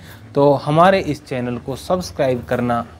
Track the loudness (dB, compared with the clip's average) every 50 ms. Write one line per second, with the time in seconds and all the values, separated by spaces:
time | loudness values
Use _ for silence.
0 | -12 -20 -20 -20 -18 -4 0 2 4 4 4 2 0 0 4 6 6 6 4 2
1 | 0 -4 -6 -6 -8 -8 -8 -6 -6 -6 -6 -8 -8 -10 -10 -8 -4 -4 -4 -4
2 | -4 -6 -4 -2 -2 0 -2 -2 -4 -4 -4 -2 -2 -2 -2 -4 -4 -8 -14